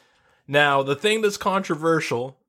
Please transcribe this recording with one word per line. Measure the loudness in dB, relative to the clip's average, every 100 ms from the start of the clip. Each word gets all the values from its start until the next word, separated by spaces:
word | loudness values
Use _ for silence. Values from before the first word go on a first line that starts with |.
| _ _ _ _ -2
Now, | 2 4 2
the | 0 0
thing | 0 0
that's | -2 -2
controversial | -2 -2 -2 -2 0 0 0 -4 -6 -12